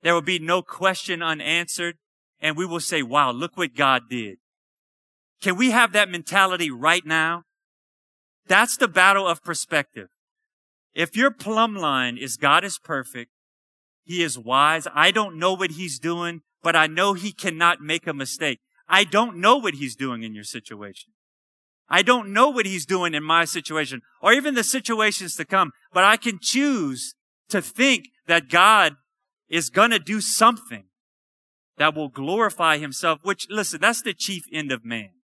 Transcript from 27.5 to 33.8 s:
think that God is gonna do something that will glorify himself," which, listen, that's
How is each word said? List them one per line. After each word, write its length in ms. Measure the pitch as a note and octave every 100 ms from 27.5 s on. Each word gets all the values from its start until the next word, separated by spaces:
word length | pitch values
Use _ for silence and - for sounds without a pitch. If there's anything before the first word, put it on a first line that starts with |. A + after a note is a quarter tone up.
| G3+
think 460 | - - C4+ B3 - _ -
that 220 | E3+ C3+
God 480 | E3+ F#3+ G#3+ E3+ D3 _ _ _ _ _
is 200 | D#3+ D#3+
gonna 280 | F#3 A3+ A3+
do 220 | D#3 G#3+
something 680 | - - A3 A#3 - A2 G2+ _ _ _ _ _ _ _ _ _
that 180 | D3 D3+
will 140 | D3+
glorify 680 | C3 C#3 G3 A3 - E3 D3+
himself," 460 | D3+ C3+ F3 D#3
which, 240 | G3 F#3+ -
listen, 300 | G#3+ G3
that's 220 | D#3+